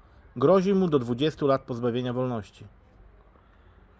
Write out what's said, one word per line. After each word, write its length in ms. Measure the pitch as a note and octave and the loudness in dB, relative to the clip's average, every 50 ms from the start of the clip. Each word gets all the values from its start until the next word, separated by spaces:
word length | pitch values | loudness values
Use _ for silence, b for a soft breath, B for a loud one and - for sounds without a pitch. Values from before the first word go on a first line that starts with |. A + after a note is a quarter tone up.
| - _ _ - - - - | -20 _ _ -20 -20 -16 -4
Grozi 380 | B2 C3 D#3 F#3+ G3 F3+ G3+ G3 | 0 4 4 4 4 4 2 2
mu 140 | F#3+ F#3 E3 | 2 2 2
do 100 | D3 C3+ | 2 0
dwudziestu 480 | A#2 A#2+ B2 A#2+ D3 D#3 - - D3+ | 0 -2 -2 -2 -2 -2 -2 0 0
lat 160 | C3+ C3+ C3+ | 0 0 0
pozbawienia 500 | - - B2 A#2 B2 A#2+ A2+ B2+ B2 B2 | -2 -8 -8 -4 -4 -2 -2 -2 -4 -4
wolności. 540 | A#2+ B2+ B2+ B2+ A#2+ A2 F#2+ - - - G#2+ G2 - - - _ - - - - - - _ _ _ _ _ _ _ _ _ - - - - _ _ | -4 -4 -4 -4 -6 -8 -10 -12 -18 -20 -20 -20 -20 -20 -20 _ -20 -20 -20 -20 -20 -20 _ _ _ _ _ _ _ _ _ -20 -20 -20 -20 _ _